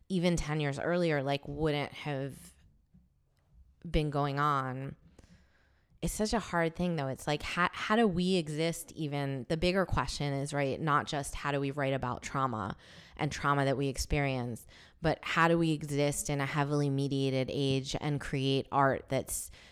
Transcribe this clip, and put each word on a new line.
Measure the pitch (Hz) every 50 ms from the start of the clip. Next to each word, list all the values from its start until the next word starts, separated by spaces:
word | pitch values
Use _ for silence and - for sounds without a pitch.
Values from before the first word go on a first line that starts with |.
| - -
even | 190 180 165 180 175
ten | 160 - 147 147 156
years | 151 143 139 139
earlier, | - - 175 180 175 165 151 143 131
like, | 139 139 143 -
wouldn't | - 143 143 156 156 147 147 139 - -
have | - - 151 147 135 135 139 - - - - - _ - - _ _ _ _ _ - _ _ _ _ _ _ _ _ _ _ _ - - _ _ _ - 170
been | 160 165 151 151
going | 139 143 143 143 139 139
on. | 143 151 147 135 131 131 127 131 135 135 - - - - _ _ - - - - - _ _ _ _ _ _ _ _ _ _ -
It's | - 175 -
such | - 214 214 226
a | 220
hard | - - - 170 165 165 165
thing, | - 180 180 170
though. | 156 139 135
It's | 131 - -
like, | - 151 147 -
how, | - - - 175 180 -
how | - - - -
do | 226 233
we | 214 170 170 180 180 190
exist | 185 160 147 151 147 160 165 165 - - - -
even? | - 160 143 143 143 143 139 139 135 117 -
The | 165 160
bigger | 175 180 175 196 180
question | - - - 127 131 - - 147 143 139
is, | 139 139 143 -
right, | 143 143 135 123 -
not | 156 156 143 147 110
just | - - 147 139 - -
how | - - 147 143
do | 143
we | 139 139 139
write | 147 139 135 135
about | 131 110 123 123 - -
trauma | - - 143 135 131 117 107 101 98 - - - - - - - - - -
and | - 147
trauma | - - - 143 143 143 139
that | 135 135
we | 117 139 139
experience, | 131 - - - - 151 143 139 131 127 120 123 117 - - - - - - - - -
but | - 160 143 - -
how | - - 170 165 170
do | 165
we | 170 170 160 156
exist | 147 156 147 143 139 147 143 143 - - -
in | 147 143
a | 139
heavily | 135 147 151 143 139 147 147 147 143
mediated | 135 135 139 139 131 139 135 135 131 131 131 127 -
age | - 143 135 135 135 131 135 - -
and | - 151 147 139
create | - - - 139 131 135 135 135 - -
art | - 139 139 135 123 85 - -
that's | 135 131 - - - - - - - - - -